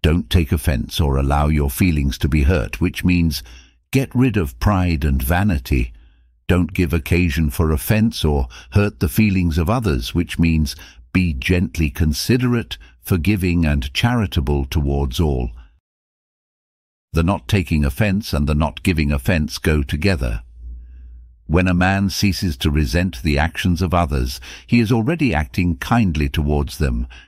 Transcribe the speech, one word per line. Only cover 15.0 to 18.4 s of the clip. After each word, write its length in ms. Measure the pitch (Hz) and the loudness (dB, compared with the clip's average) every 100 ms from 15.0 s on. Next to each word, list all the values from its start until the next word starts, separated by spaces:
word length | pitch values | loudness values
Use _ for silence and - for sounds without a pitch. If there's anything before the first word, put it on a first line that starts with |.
| 69 64 | -2 -2
all. 320 | 82 65 60 - - _ _ _ _ _ _ _ _ _ _ _ _ _ _ | 0 0 -4 -8 -20 _ _ _ _ _ _ _ _ _ _ _ _ _ _
The 100 | 78 | 0
not 240 | 82 85 - | 0 0 0
taking 360 | 104 85 80 | 0 2 0
offense 480 | 71 - 107 98 - | 0 0 0 0 -2
and 140 | 71 | -2